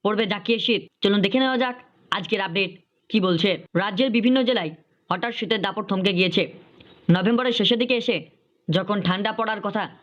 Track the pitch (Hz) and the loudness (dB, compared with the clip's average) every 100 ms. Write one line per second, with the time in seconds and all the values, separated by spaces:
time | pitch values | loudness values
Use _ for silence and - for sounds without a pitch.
0 | 202 208 214 202 - 226 220 214 - _ | 0 0 -2 -4 -2 -2 0 -2 -4 _
1 | 196 202 196 254 262 254 254 247 - _ | 2 2 2 2 2 0 -2 -6 -18 _
2 | _ 202 185 208 185 175 185 - _ _ | _ -6 -2 -2 -2 -2 -4 -6 _ _
3 | _ 220 185 170 196 165 - 170 202 196 | _ 0 2 2 2 0 -2 -2 0 0
4 | 262 233 226 262 247 233 160 160 _ _ | 2 2 4 4 2 0 -2 -10 _ _
5 | _ 185 233 233 196 220 202 220 202 190 | _ -4 -4 -6 -4 -2 -2 -6 -4 -2
6 | 190 180 185 180 175 - - _ - - | 0 2 2 2 -2 -8 -20 _ -20 -8
7 | - 175 190 233 254 233 208 233 247 240 | 0 2 2 2 0 0 0 2 2 0
8 | 233 180 - _ _ _ - 170 190 208 | 0 -4 -6 _ _ _ -2 -2 0 -2
9 | 180 185 208 220 220 214 202 208 180 - | 0 0 -2 -2 -4 -4 -4 -4 -6 -12